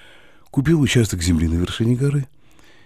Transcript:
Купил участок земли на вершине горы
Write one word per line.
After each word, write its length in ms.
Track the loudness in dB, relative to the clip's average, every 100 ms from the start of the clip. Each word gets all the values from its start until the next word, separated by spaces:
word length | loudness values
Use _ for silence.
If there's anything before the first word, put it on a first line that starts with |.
| -20 -20 -20 -20 -8
Купил 300 | -4 0 2
участок 420 | 2 2 0 0
земли 260 | 0 0 0
на 60 |
вершине 420 | 0 -4 -2 -2 0
горы 300 | 0 -2 -6 -12 -20 -20 -20 -20